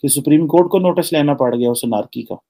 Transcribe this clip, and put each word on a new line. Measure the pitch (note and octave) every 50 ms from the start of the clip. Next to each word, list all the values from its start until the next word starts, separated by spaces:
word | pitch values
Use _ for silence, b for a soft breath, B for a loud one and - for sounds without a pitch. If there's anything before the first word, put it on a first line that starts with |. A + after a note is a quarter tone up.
कि | - C#3
सुप्रीम | - D3 - D3+ D3 D4+ E3+ D3+
कोर्ट | D3+ E3+ F3+ F3
को | - F#3+
नोटिस | F#3 F3+ D#3+ - D#3+ - E3+
लेना | D#3 D3 D3 C#3+
पड़ | C3+ C3 B2 A#2+
गया | A#2+ A#2+ A#2+
उस | A#2+ A#2+ -
अनार्की | A#2+ A2+ G#2 - - - B2
का। | A2 - - - _